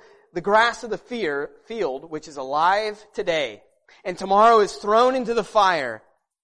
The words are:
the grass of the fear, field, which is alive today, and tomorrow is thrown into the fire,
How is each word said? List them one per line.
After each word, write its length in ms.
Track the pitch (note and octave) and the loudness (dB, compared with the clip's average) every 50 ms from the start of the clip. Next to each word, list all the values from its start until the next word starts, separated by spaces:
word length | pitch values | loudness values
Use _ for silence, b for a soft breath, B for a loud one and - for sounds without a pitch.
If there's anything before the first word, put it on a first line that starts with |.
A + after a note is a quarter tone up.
| b b b b b b - | b b b b b b -12
the 80 | F3 | -8
grass 420 | D#3+ G3+ G#3 G#3+ A#3 - - - B3+ | -2 2 2 4 4 2 0 -4 -8
of 60 | A3 | -10
the 80 | G#3 - | -10 -10
fear, 520 | - - B3 A#3 G3 D3+ C#3+ C#3 D3 - - _ _ | -10 -10 -8 -6 -4 -4 -4 -4 -6 -8 -12 _ _
field, 480 | - A3+ A3+ F3+ C#3 C3 C#3 D#3+ E3 | -12 -6 -4 -4 -4 -4 -8 -10 -12
which 160 | D#3 D3+ - E3+ | -12 -12 -12 -14
is 80 | C#3 | -12
alive 680 | C#3+ C3 C3 C#3 D3+ E3 F3+ G3 G#3 A3 G#3+ G#3 - - _ - | -12 -8 -4 -2 0 2 2 2 0 -2 -4 -8 -12 -16 _ -10
today, 500 | A3 F#3+ F3 E3 D#3 C#3 A2+ G#2 - _ _ _ _ _ b b b b | -6 -4 -2 -2 -2 -4 -6 -8 -12 _ _ _ _ _ b b b b
and 140 | F#3 F3+ - | -10 -10 -8
tomorrow 420 | F3 F#3+ F#3+ G3+ A3 A#3 A#3 A3 | -4 0 4 4 6 6 6 6
is 160 | G3+ - - | 4 2 -2
thrown 400 | - - G#3 G#3+ A3+ B3 B3+ C4 | -6 -2 0 2 4 4 2 2
into 180 | C4 A#3 G#3+ A#3 | 0 -2 -4 -4
the 120 | A3+ F#3+ | -4 -4
fire, 580 | - - G#3+ G3 F#3 F3 D3+ C3 A#2+ A2 A2 - _ _ _ _ _ _ _ | -2 2 2 2 4 2 0 -2 -6 -8 -10 -14 _ _ _ _ _ _ _